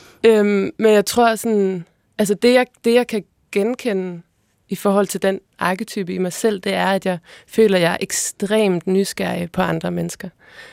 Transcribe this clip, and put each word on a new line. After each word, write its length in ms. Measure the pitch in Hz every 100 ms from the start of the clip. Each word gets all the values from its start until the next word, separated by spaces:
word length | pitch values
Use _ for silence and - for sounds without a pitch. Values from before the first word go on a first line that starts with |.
| - _
Øhm, 480 | 226 220 208 202 196 -
men 160 | 220
jeg 120 | 208 196
tror 300 | - 233 220
sådan, 500 | 233 208 190 185 165 _ _ -
altså 160 | 202
det 200 | 202 240
jeg, 120 | 247 247 _ 233
det 80 |
jeg 140 | 233 240
kan 160 | 220 - _ _
genkende 720 | 208 208 247 240 196 185 170 - _ _ _ _
i 60 | 190
forhold 320 | 208 196 196
til 140 | 196
den 180 | 190 190 - _
arketype 540 | 175 190 226 214 180
i 40 | 185
mig 160 | 180
selv, 260 | - 226 202
det 140 | 196
er, 120 | 190 180
at 200 | 196 190
jeg 120 | 175 - - _
føler, 280 | - 214 190
at 40 |
jeg 120 | 170
er 40 | -
ekstremt 840 | - - - - 196 214 208 175 190
nysgerrig 640 | 190 196 - 185 175 175
på 100 | -
andre 300 | 180 165 175
mennesker. 380 | 175 170 - 180 - _ - -